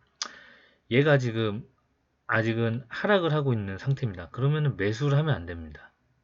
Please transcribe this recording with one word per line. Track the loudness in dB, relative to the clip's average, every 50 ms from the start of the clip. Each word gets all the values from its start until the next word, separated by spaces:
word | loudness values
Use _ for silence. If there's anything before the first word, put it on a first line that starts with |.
| _ _ _ -12 -12 -12 -14 -20 -20 -20 -20 -20 _ _ _ _ _ 0
얘가 | 2 4 6 6 6
지금 | 4 4 2 0 0 0 0 -2 -4 -8 -14 _ _ _ _ _ _ _ _ _ _ _
아직은 | -2 0 0 2 0 0 0 0 0 -2 -4 -6
하락을 | -10 -10 -4 0 2 2 4 2 2 0
하고 | 0 0 0 0
있는 | 0 -2 -4 -6
상태입니다. | -6 -2 -2 -2 -2 -2 -6 -6 -6 -12 -12
그러면은 | -6 -2 0 0 2 2 0 0 0
매수를 | 0 0 -2 0 0 0 2 2
하면 | 2 2 0 0
안 | -2 -4
됩니다. | -8 -10 -10 -10 -12 -14 -18 -20 -20 _ _ _ _ _ _